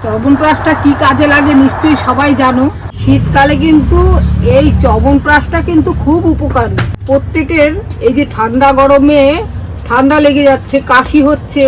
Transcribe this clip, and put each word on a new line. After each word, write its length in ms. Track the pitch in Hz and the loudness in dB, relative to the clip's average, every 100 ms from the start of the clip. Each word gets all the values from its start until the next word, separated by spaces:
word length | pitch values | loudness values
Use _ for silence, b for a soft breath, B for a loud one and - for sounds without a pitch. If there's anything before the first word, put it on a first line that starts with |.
চ্যবনপ্রাশটা 680 | - 220 247 277 302 294 330 311 | -4 -4 0 0 2 0 -2 0
কি 80 | 285 269 | 0 0
কাজে 240 | 285 262 294 | 0 0 2
লাগে 200 | 285 285 277 | 2 2 2
নিশ্চয়ই 340 | 269 - 311 277 247 | 2 0 -2 0 -2
সবাই 240 | 247 285 262 | -2 0 0
জানো। 240 | 262 254 277 - - - | 0 0 -2 -4 -14 -6
শীতকালে 540 | - 269 - 277 277 285 320 | 0 0 0 0 2 0 2
কিন্তু 340 | 302 - 339 349 339 - - 240 262 | 2 2 2 2 2 0 0 2 2
এই 100 | 277 - | 2 2
চ্যবনপ্রাশটা 760 | 254 220 247 285 294 294 277 330 330 | 0 2 2 0 2 0 0 -4 0
কিন্তু 220 | 330 302 - | 0 0 -2
খুব 160 | - 330 330 | 0 0 0
উপকারী। 440 | 311 277 262 226 - - - - | -2 -2 -2 -2 -4 -4 -6 -2
প্রত্যেকের 640 | 269 - 320 277 330 294 320 - - 233 | -2 -2 -6 -4 0 0 0 -10 -4 -2
এই 60 | 254 | 0
যে 60 | 285 - | -4 -4
ঠান্ডা 340 | 220 247 277 262 | -4 2 2 2
গরমে 420 | 277 277 285 294 277 320 415 - - - - | 2 4 4 4 2 0 -6 -10 -10 -12 -4
ঠান্ডা 300 | 240 269 302 294 | 0 2 2 2
লেগে 220 | 285 285 | 2 2
যাচ্ছে, 260 | 269 - 277 - | 0 -2 -4 0
কাশি 280 | 254 262 302 285 | 0 2 0 2
হচ্ছে 360 | 294 - 294 | -2 -4 0